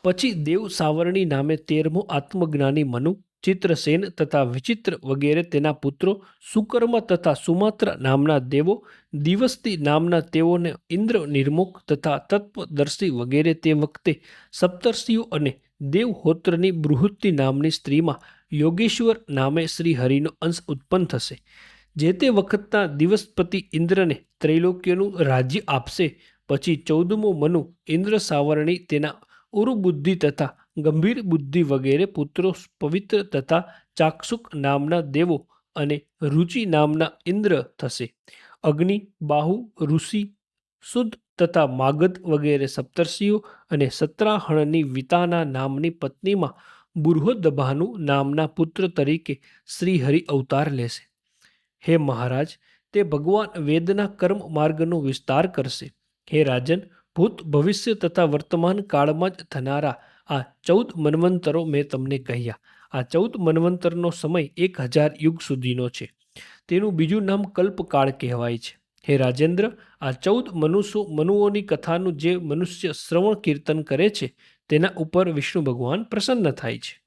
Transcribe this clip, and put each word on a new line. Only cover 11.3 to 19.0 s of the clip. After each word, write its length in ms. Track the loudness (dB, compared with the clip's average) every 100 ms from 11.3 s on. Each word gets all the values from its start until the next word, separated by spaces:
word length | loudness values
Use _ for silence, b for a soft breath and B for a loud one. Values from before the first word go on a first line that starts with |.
| 0 2 0 -2 -6 -4
તથા 300 | -2 0 -2
તત્વદર્શી 920 | 0 -2 -2 -12 -6 0 0 0 -2
વગેરે 440 | -2 0 2 2
તે 200 | 2 2
વખતે 480 | 2 0 -2 -4 -4 B B B
સપ્તર્ષિઓ 720 | -2 -2 0 -2 -2 0 -2
અને 400 | 0 -2 -2 -4 _ _
દેવહોત્રની 920 | -2 0 0 0 0 0 0 0 0
બૃહતિ 600 | 0 0 2 2 2 0
નામની 380 | 2 2 2 0
સ્ત્રીમાં 760 | -2 0 2 2 -4 -12 _ _
યોગેશ્વર 640 | 0 2 2 0 2